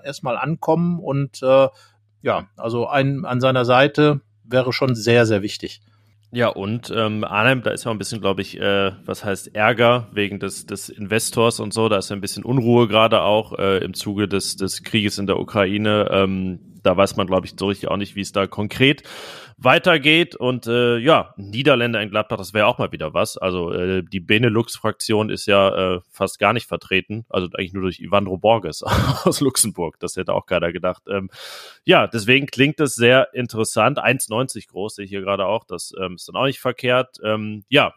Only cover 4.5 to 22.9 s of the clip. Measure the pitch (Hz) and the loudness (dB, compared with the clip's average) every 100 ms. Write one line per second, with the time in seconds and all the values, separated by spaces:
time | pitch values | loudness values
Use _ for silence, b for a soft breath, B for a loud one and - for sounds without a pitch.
4.5 | 123 127 - 135 117 107 120 113 104 101 | 0 0 0 0 0 4 4 6 2 0
5.5 | - 76 - _ _ _ _ _ 120 113 | -8 -12 -14 _ _ _ _ _ -2 -2
6.5 | - 98 117 - 113 107 107 101 101 120 | 0 -4 -6 -6 -4 -2 -2 -2 2 2
7.5 | 131 110 95 123 107 98 110 98 95 95 | 2 0 -4 -6 -6 -6 -4 -2 -2 -4
8.5 | 90 101 101 98 95 - 95 104 95 - | -4 0 2 0 -4 -10 -8 -6 -8 -6
9.5 | 107 110 117 117 123 113 104 101 101 98 | 0 2 4 4 2 -2 -4 -4 -4 -8
10.5 | - - 101 - - 98 110 - 120 117 | -10 -12 -12 -12 -12 -4 -2 -2 0 0
11.5 | - 107 110 110 98 - 101 95 101 - | 0 -6 -2 0 0 -2 -8 -8 -8 -2
12.5 | 131 117 120 113 107 113 107 90 107 - | 0 4 4 6 4 4 4 2 0 -2
13.5 | - 98 95 92 - 104 101 98 98 - | -2 0 0 -2 -8 -6 -2 -2 -2 -4
14.5 | - 95 - - 113 101 - 98 90 90 | -6 -6 -6 -4 -2 -2 -2 -2 -2 -2
15.5 | 110 95 104 107 104 101 95 95 95 92 | 0 0 2 0 2 2 2 2 0 -4
16.5 | 90 - - 98 90 98 - 90 92 90 | -8 -14 -4 0 4 2 2 -2 -2 -4
17.5 | - 98 98 - 98 101 101 95 101 95 | -4 -4 -2 -4 -6 -6 -10 -6 -4 -4
18.5 | - 104 - 135 147 - B B B B | -4 -6 2 2 2 -6 B B B B
19.5 | B 123 165 185 160 143 160 170 - 123 | B 2 4 4 2 4 4 2 -2 -4
20.5 | 123 117 120 120 120 131 139 87 - 98 | -2 -2 0 2 2 4 4 2 -10 -10
21.5 | 107 147 127 120 113 104 107 - 104 92 | -2 2 4 2 -2 -2 -2 -2 -4 -4
22.5 | 104 104 120 92 | 2 2 2 -2